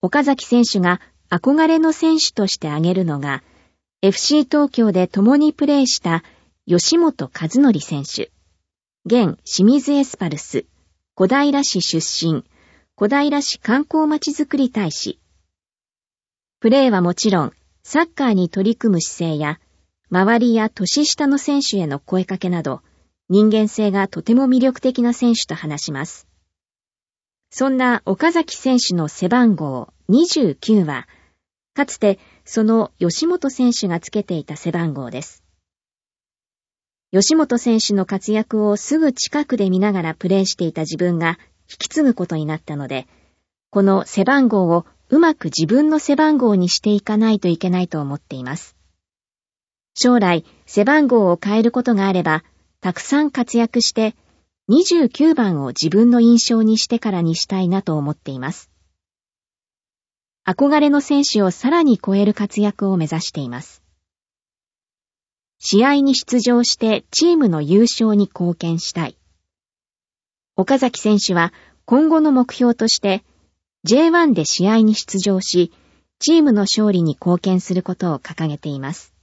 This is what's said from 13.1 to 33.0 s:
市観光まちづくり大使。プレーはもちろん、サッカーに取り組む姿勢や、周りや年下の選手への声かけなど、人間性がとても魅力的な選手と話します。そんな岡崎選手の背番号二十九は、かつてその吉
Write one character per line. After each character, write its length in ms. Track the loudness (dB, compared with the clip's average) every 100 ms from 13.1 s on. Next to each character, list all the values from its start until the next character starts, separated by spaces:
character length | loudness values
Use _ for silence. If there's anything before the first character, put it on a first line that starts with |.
| 0 0 -2
市 180 | -4 -8
観 240 | -2 -2
光 240 | 0 0 0
ま 100 | -2
ち 140 | -4
づ 140 | -6 -4
く 100 | -2
り 140 | -2
大 200 | -2 -6
使。 280 | -6 -10 -12 _ _ _ _ _ _ _ _ _ _ _ _ _ _
プ 80 | 2
レ 180 | 4 4
ー 40 |
は 100 | 2
も 120 | 0
ち 160 | 0 0
ろ 140 | 0
ん、 80 | -2 _ _ _
サ 200 | -6 -2
ッ 100 | -2
カ 140 | -2 0
ー 60 |
に 140 | 0 0
取 240 | 0 -2
り 40 | 0
組 160 | 0
む 80 | 0
姿 320 | -2 -6 -6
勢 40 | -4
や、 220 | -4 -8 _ _ _ _ _
周 300 | 0 2 2
り 160 | 2 0
や 140 | -2
年 360 | -4 -4 -2 -2
下 220 | -2 0
の 100 | 0
選 220 | 0 -2
手 180 | -2 -4
へ 60 | -4
の 140 | -6
声 240 | -4 -4
か 140 | -2 -6
け 120 | -4
な 140 | -4
ど、 180 | -4 -8 _ _ _ _ _
人 240 | 2 4
間 160 | 2 0
性 240 | -2 -2
が 160 | 0 -4
と 140 | -6
て 140 | 0 2
も 120 | 2
魅 140 | 2
力 180 | 0 0
的 220 | -4 -2
な 120 | -2
選 200 | 0 0
手 120 | 0 -4
と 80 | -10
話 300 | -10 -10 -8
し 60 |
ま 140 | -8 -10
す。 200 | -12 _ _ _ _ _ _ _ _ _ _ _ _ _
そ 180 | -4 -2
ん 80 | 0
な 280 | 0 0 -2
岡 260 | -2 0
崎 240 | 0 -4 -4
選 220 | 0 0
手 180 | 0 -4
の 140 | -4
背 180 | -4 -2
番 280 | 2 2 2
号 360 | -4 -8 -12 _ 0
二 200 | 2 2
十 280 | 0 -2 -2
九 300 | 0 2 2
は、 240 | -4 -10 _ _ _ _ _ _
か 120 | -6 -6
つ 120 | 0
て 220 | 0 0 _ _ -8
そ 180 | -2
の 300 | 0 0 -2
吉 280 | _